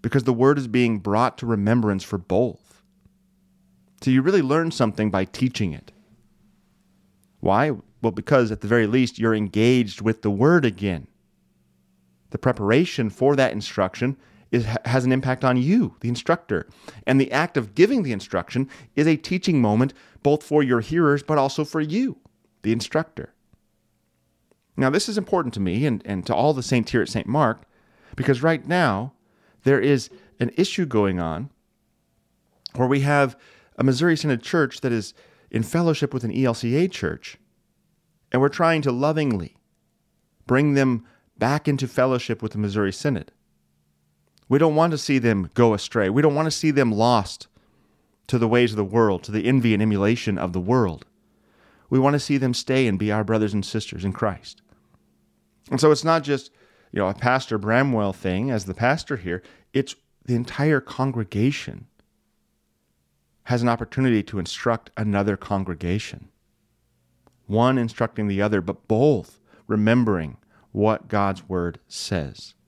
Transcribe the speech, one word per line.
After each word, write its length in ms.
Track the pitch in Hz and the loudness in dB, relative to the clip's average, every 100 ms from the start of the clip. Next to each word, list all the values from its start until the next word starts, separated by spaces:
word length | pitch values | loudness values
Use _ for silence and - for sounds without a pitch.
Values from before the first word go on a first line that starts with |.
because 220 | - 139 | 0 0
the 100 | 123 | 0
word 240 | 120 131 147 | 2 4 2
is 100 | 123 | 0
being 300 | 123 120 110 | 0 2 0
brought 400 | 98 104 123 - | 0 0 0 -2
to 80 | 117 | -4
remembrance 580 | 107 101 120 107 95 | 0 2 2 2 -2
for 140 | - 98 | -4 -8
both. 640 | 90 92 113 - _ _ _ _ _ _ _ _ _ _ _ _ _ _ | -2 0 0 -4 _ _ _ _ _ _ _ _ _ _ _ _ _ _
So 80 | - | 2
you 140 | 131 | 4
really 180 | 143 196 | 4 2
learn 300 | 135 156 165 | 2 0 0
something 400 | - 117 104 107 | 0 -2 0 0
by 140 | 95 95 | 0 -2
teaching 460 | - 131 - 98 | -2 -4 -2 -4
it. 200 | 71 - _ _ _ _ _ _ _ _ _ _ _ _ _ _ _ | -6 -16 _ _ _ _ _ _ _ _ _ _ _ _ _ _ _
Why? 320 | 87 101 151 120 - _ | 0 2 0 -4 -12 _
Well, 100 | 113 | -4
because 400 | 98 - 139 117 | -4 2 2 2
at 100 | 110 | -2
the 60 | 104 | 0
very 200 | 120 107 | 2 4
least, 320 | 127 123 - | 2 0 0
you're 160 | 113 110 | 0 0
engaged 680 | 104 104 117 127 107 - | -2 2 4 4 0 -2
with 220 | 104 113 | -2 -2
the 80 | 107 | -2
word 340 | 101 135 175 131 | 2 4 4 2
again. 420 | 95 101 82 64 _ _ _ _ _ _ _ _ _ _ _ _ | -2 -4 -4 -8 _ _ _ _ _ _ _ _ _ _ _ _
The 80 | - | -4
preparation 720 | 127 120 101 123 175 - 110 | -2 0 2 2 2 -2 -4
for 240 | - 131 143 | 0 2 4
that 180 | 127 | 2
instruction 640 | 104 - - 92 - 123 139 _ _ _ | 0 -8 -2 -2 -2 -6 -6 _ _ _
is, 140 | 120 110 113 120 | -2 -2 -6 -2
has 200 | 131 123 | 0 2
an 60 | |
impact 340 | 131 131 127 131 | 0 0 0 0
on 120 | 127 | 2
you, 380 | 131 220 180 - | 2 2 0 -4
the 80 | 117 | -6
instructor. 580 | 120 - 165 - 90 - - - - - | -4 -2 -2 0 -4 -4 -20 -20 -10 0
And 160 | 135 | 2
the 100 | 135 | 2
act 240 | 131 170 143 | 0 -2 -4
of 200 | 107 101 | -4 2
giving 280 | 202 269 | 4 4
the 80 | 151 | -2
instruction 560 | 104 - 92 - 123 135 - - - | -6 -4 -4 -2 -4 -4 -8 -8 0
is 120 | 151 | 2
a 80 | 156 | 2
teaching 460 | - 180 190 151 | -2 -4 0 2
moment, 320 | 110 107 135 - - _ | 4 2 0 -2 -20 _
both 220 | 143 151 | 0 0
for 200 | - 151 | 2 2
your 180 | 139 120 | 4 0
hearers, 420 | 113 165 156 143 | 0 0 2 0
but 140 | 139 151 | 0 0
also 260 | 135 - | 0 -2
for 180 | 151 160 | -4 -4
you, 360 | 151 190 262 - _ _ _ _ | -2 -2 -4 -6 _ _ _ _
the 80 | 104 | -2
instructor. 600 | 113 - 156 160 - - _ _ _ _ _ _ _ _ _ _ _ _ _ _ - | -2 -2 -4 -4 -12 -16 _ _ _ _ _ _ _ _ _ _ _ _ _ _ -2
Now, 140 | 135 | 0
this 180 | 160 214 | 0 -2
is 120 | 214 | -6
important 340 | - 185 131 | -2 -2 -2
to 60 | 107 | -4
me 260 | 95 98 147 | -2 0 0
and, 160 | 110 | -2
and 220 | - 98 87 | -4 -8 -2
to 100 | 98 | 0
all 180 | 139 | 2
the 100 | 139 | 0
saints 280 | 120 123 113 | 0 -2 0
here 120 | 120 | -2
at 60 | 95 | 0
Saint 180 | 117 - | -4 -4
Mark, 360 | 139 127 113 _ _ _ _ _ - | 0 0 -2 _ _ _ _ _ -4
because 260 | 127 127 | 0 2
right 260 | 156 160 - | 2 0 -2
now 460 | 180 151 98 127 _ _ _ _ _ | 0 2 0 -6 _ _ _ _ _
there 160 | 135 139 | 2 4
is 300 | 131 135 - - _ _ | 4 2 0 -18 _ _
an 120 | 120 - | -4 0
issue 280 | 196 - 160 | 0 0 0
going 340 | 110 101 90 | 2 2 0
on 320 | 82 80 135 _ _ _ _ _ _ _ _ _ _ _ - 123 | -4 -6 -10 _ _ _ _ _ _ _ _ _ _ _ -14 -2
where 120 | 123 | 0
we 140 | 139 | 2
have 360 | 139 143 135 - _ _ _ - | 2 2 2 -2 _ _ _ 0
a 60 | |
Missouri 340 | 131 127 170 160 | 0 2 2 2
Synod 240 | 156 123 | 0 -2
church 400 | - 170 135 - | 0 0 0 -2
that 100 | 131 | -2
is 220 | 117 101 - _ _ _ | -2 -4 -16 _ _ _
in 100 | 110 | -6
fellowship 520 | 110 165 170 147 143 | -2 0 0 0 -2
with 100 | 131 | -4
an 80 | 110 | -4
E 140 | - 131 | -2 -2
L 100 | 113 | -2
C 200 | 117 135 | -2 0
A 120 | 185 | -2
church, 500 | - 85 - - - _ _ _ _ _ _ _ _ _ | -4 -6 -6 -14 -20 _ _ _ _ _ _ _ _ _
and 100 | 127 | 0
we're 80 | 139 | 0
trying 320 | 143 165 160 | 2 2 2
to 100 | 143 | 0
lovingly 680 | 123 147 156 143 104 85 _ _ _ _ _ _ _ _ _ - | 0 0 0 -2 -2 -6 _ _ _ _ _ _ _ _ _ -2
bring 260 | 127 147 | 2 4
them 320 | 139 131 120 - _ _ _ | 2 2 0 -6 _ _ _
back 300 | 113 147 - | -2 0 -2
into 200 | 139 127 | -2 -4
fellowship 540 | - 131 127 - 113 | 0 0 0 -4 -6
with 120 | 110 | -6
the 40 | 107 | -4
Missouri 360 | 104 104 98 | -2 0 -2
Synod. 380 | - 147 110 73 _ _ _ _ _ _ _ _ _ _ _ _ | -2 -4 -4 -8 _ _ _ _ _ _ _ _ _ _ _ _
We 80 | 156 | 4
don't 180 | 160 151 | 4 4
want 160 | 170 | 2
to 60 | 151 | 0
see 220 | - 135 | 0 2
them 300 | 117 104 87 | 2 0 -2
go 200 | - 117 | 2 2
astray. 360 | 104 - 117 95 | 2 -2 -2 0
We 120 | 117 | 2
don't 140 | 151 143 | 2 2
want 120 | 160 | -2
to 40 | |
see 200 | - 156 | -2 0
them 200 | 139 123 | 2 2
lost 560 | 104 117 120 92 - - _ _ _ _ _ _ _ - | 2 2 2 0 -12 -20 _ _ _ _ _ _ _ -4
to 120 | 127 | 0
the 80 | 113 | 2
ways 240 | 120 120 | 4 2
of 60 | 107 | 0
the 60 | |
world, 400 | 98 113 110 92 | -2 2 2 2
to 80 | - | -4
the 140 | 107 101 | -2 2
envy 280 | 131 117 | 2 4
and 100 | 104 | 2
emulation 540 | 110 101 101 120 - 98 | 2 2 2 0 -2 -4
of 140 | 92 | -4
the 60 | 90 | -4
world. 460 | 90 127 101 76 - _ _ _ _ _ _ _ _ | 0 2 2 -4 -14 _ _ _ _ _ _ _ _
We 100 | 127 | 2
want 140 | 135 | 2
to 60 | 143 | 0
see 180 | - 139 | 0 0
them 160 | 131 | 0
stay 340 | 120 - 131 123 | -4 -2 0 0
and 100 | 95 | 0
be 140 | 104 | -2
our 120 | 107 | -2
brothers 300 | 104 110 107 | 0 0 0
and 100 | 101 | -2
sisters 400 | 95 110 - - | -4 -8 -8 -6
in 100 | 98 | -6
Christ. 480 | 95 110 90 - - _ _ _ _ _ _ _ _ _ _ - | -4 -4 -4 -16 -20 _ _ _ _ _ _ _ _ _ _ -6
And 80 | 135 | 2
so 120 | 156 | 4
it's 120 | 147 | 4
not 200 | 160 165 | 2 0
just, 280 | 139 135 - _ _ _ _ | 0 -4 -6 _ _ _ _
you 80 | - | -4
know, 80 | 95 | -4
a 60 | |
Pastor 440 | 101 123 131 - 110 | 0 0 0 -2 -4
Bramwell 560 | 104 117 139 113 101 | 0 2 2 0 -2
thing 380 | 95 95 92 131 | -2 -4 -2 -2
as 140 | 113 92 | -4 -6
the 80 | |
pastor 440 | 90 117 156 - 131 | -2 0 -2 -4 -8
here. 240 | 90 90 - _ _ | -6 -8 -10 _ _
It's 240 | 135 135 - _ _ - | -4 -4 -10 _ _ -4
the 100 | 120 | -4
entire 460 | 120 - 147 143 | -4 -2 0 0
congregation 1040 | - - 135 120 104 101 123 143 - - - _ _ _ _ _ _ _ _ _ _ _ _ _ _ _ - | -2 -4 -4 -4 -6 0 -2 -2 -12 -16 -20 _ _ _ _ _ _ _ _ _ _ _ _ _ _ _ -4
has 140 | 123 | 0
an 80 | 120 | 0
opportunity 540 | 117 113 - 131 113 | -2 -4 -2 2 2
to 160 | 101 101 | 0 -8
instruct 500 | 85 - 123 113 - - | -8 -4 -2 -4 -6 -6
another 400 | 107 101 101 98 | -2 0 0 -4
congregation. 920 | - 98 92 82 85 101 - - - _ _ _ _ _ _ _ _ _ _ _ - | -4 -4 -4 -6 -4 -4 -4 -16 -20 _ _ _ _ _ _ _ _ _ _ _ -4
One 320 | 107 123 131 | 2 2 2
instructing 500 | 113 - 113 - 104 | -2 -4 -6 -2 -4
the 140 | 98 | 0
other, 200 | 104 104 | 0 0
but 260 | 87 - _ | -2 -10 _
both 520 | 110 147 120 - _ _ _ - | 2 2 2 -4 _ _ _ -4
remembering 720 | 107 107 120 113 92 76 58 _ _ _ | 0 4 4 2 0 -4 -12 _ _ _
what 360 | 98 107 110 - | -2 0 0 -4
God's 400 | 107 101 92 - | -2 -2 -4 -6
word 320 | 92 87 - _ | -4 -4 -8 _
says. 680 | - - 92 69 - - _ | -14 -6 -6 -6 -12 -20 _